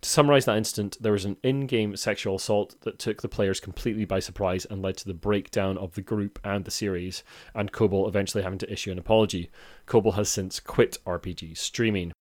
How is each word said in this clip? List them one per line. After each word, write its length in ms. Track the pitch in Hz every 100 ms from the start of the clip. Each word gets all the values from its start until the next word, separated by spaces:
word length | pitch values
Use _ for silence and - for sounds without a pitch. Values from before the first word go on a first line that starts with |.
To 80 | -
summarise 340 | - 147 143
that 140 | 127 107
incident, 400 | 110 - 101 -
there 140 | 110
was 100 | 104
an 140 | 98 95
in-game 520 | 127 135 135 120 107 98
sexual 400 | - 101 107 98
assault 400 | - 104 101 -
that 180 | - -
took 220 | - 107
the 80 | 117
players 320 | - 98 95
completely 420 | - - 123 110
by 160 | 104 95
surprise 480 | - - 95 92 -
and 120 | 98
led 160 | 95 95
to 80 | -
the 80 |
breakdown 640 | 87 104 104 95 - 95 95
of 180 | 92 -
the 60 |
group 380 | 95 107 101 -
and 220 | 104 98 95
the 60 |
series, 520 | - 104 90 92 92 - - - 113
and 160 | 104
Koebel 380 | - 110 95 95
eventually 340 | 101 95 107
having 160 | 95 95
to 100 | -
issue 220 | 101 -
an 80 | 90
apology. 500 | - 110 107 95 85 - - - -
Koebel 280 | 120 107 98
has 120 | 104
since 320 | - 92 -
quit 380 | - - 113 - -
R 140 | 87
P 140 | 92
G 200 | 87 80
streaming. 580 | 80 - - 113 101 85 82